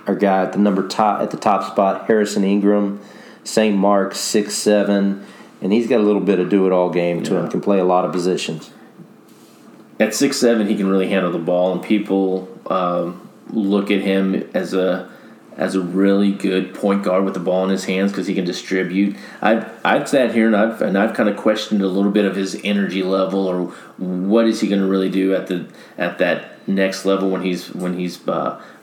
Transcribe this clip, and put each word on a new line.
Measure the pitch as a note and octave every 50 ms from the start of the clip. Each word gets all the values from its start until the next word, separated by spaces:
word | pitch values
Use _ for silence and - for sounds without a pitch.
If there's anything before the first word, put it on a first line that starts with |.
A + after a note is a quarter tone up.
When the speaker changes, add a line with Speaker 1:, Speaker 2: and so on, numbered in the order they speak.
| -
Speaker 1:
our | G2+ G2
guy | E2+ G2+ G2 F#2+ F#2+
at | F#2 F2+
the | - G2
number | G#2 G#2 F#2+ F#2+ F#2+
top, | - - - A2 G#2 G2+ -
at | G#2+ G2+
the | - -
top | - A2 G2 F#2 - -
spot, | - G#2 G2 G2 F#2 - -
Harrison | - A2+ G#2+ G#2 G#2 - G#2 G2
Ingram, | G2 G2+ G#2 G2+ G2+ G#2 G2+ G2+ G2 G2+ G2+ - - - - - - - - -
Saint | - - A2 A2 G#2+ G2+
Mark's, | G2 G2 G2+ G2+ G2+ F#2+ - - -
six | - - - G#2+ G2+ - -
seven, | - - G#2+ G#2 G#2 F#2+ G2+ G2+ G2 G2 G2 G2 - - - - - - - - -
and | - F#2+
he's | G#2 A#2+ A2+
got | - B2+ A2
a |
little | G#2 G#2 G#2 G2
bit | F2+ G2 G2 F2+
of | F2+ F2+
do-it-all | G2+ G2 F#2+ F#2 F#2 F2+ F2+ F2
game | E2+ F2 F2 F2 F2 E2+
to | - - F#2+
him, | F2 E2+
Speaker 2:
Yeah. | -
Speaker 1:
can | - F2+
play | - G#2 G2+ F#2+
a | F2+
lot | F2+ F2+ F2+ F2
of | E2
positions. | D#2+ F2+ E2+ F#2 F2 - - - E2 D#2 - - - - - - - - - - - - - - - - - - - - - - - - - - - -
Speaker 2:
At | A2 A2 -
six | - C#3+ C3+ -
seven, | - B2+ A#2+ A#2 A2 G#2
he | G2 G#2
can | G2+ F#2+
really | F#2+ F#2+ F#2+ F#2 E2
handle | G2 F#2+ F2+ F2
the | F2 E2+
ball, | E2 F2+ F2+ F2+ F2+ F#2+
and | F2+ F2
people, | - - A2 G2+ G2 - G2 G2 F#2+ F#2+ F#2 F#2 F#2 - - - -
um, | - F#2 F#2 F2+ F2 F2 F2 F2 F2 F2+ - - - - - - -
look | - A2+ G2 G2 G2+ G2 G2 -
at | G2+ G2
him | G2 G2 F#2+ F#2+ F#2+ F#2+ G2 - - -
as | - F#3 F#3 E2 F#2
a | F#2+ F#2 F#2+ F2+ F#2 - - - - - - - - - - -
as | - F#2 F#2 F#2+
a | F#2+
really | F2+ E2+ F2 F#2+ G2 G2 G2 G2+ G2+ G2+
good | G2 - - F#2+ F#2 F#2 F#2 - -
point | - - G2+ G2 G2+
guard | G2 F#2+ F#2 F#2+ F#2+
with | - -
the | F#2
ball | E2+ F2+ F2+ F#2 F#2
in | F#2+
his | G2 F#2 -
hands | F#2 F#2 F#2+ G2 G2+
'cause | G2+ G2 F2
he | G2 F2+
can | F#2+ F2+
distribute. | F2+ F2 - - - F#2+ F#2 F2+ F2+ F#2 G2 G2+ G2+ G2+ - - - - -
I've, | - G#2+ A2+ A2 - - - - -
I've | F#2 G#2+ C#3+ - -
sat | C#3+ C3+ B2 A2+
here | G2+ A2+ A2+
and | A2+ A2
I've, | G2+ A2 A2+ A2+ -
and | D2+ E2 F#2+
I've | G2 G#2+ A2 -
kinda | - A2 G#2 G2+
questioned | - - A2 G#2+ - - - G#2+ G2+
a | G2 F#2+
little | F#2 G2 G2 G2+
bit | F#2+ G#2 G2+
of | F#2+ F2+
his | G2 F#2+ F#2 - - -
energy | G2+ G2+ G2+ G2 E2+ F2+ F#2+
level | F#2 F#2 F#2+ F#2+ F#2+ F#2 G2 G2 F#2+
or | F#2 F2+ F2+ F2 E2+ - - - - - -
what | F#2+ F2+ F2+ F2+ F#2 G2 G#2+ A#2 A2+
is | A2+ G#2 -
he | A2 G2
gonna | G2+ G2 F#2+
really | F#2+ G2 F#2+ F#2+ F#2
do | F#2 G2 F#2+ F#2+ F#2+
at | F#2 - -
the, | F#2 F2+ D#2+ - - - - - - -
at | F2 F2 - -
that | F2+ F2 E2+ - - - - - -
next | - G2 G2 F#2+ F#2 - - -
level | F#2+ G2 F#2+ F#2+ F#2+
when | F#2+ F2+
he's, | F2+ F#2 F2+ F2 - - -
when | F2+ F#2 F2+ F2+ F2+
he's, | F2+ F2 - - - -
uh, | F2 D#2+ - - - - - - - -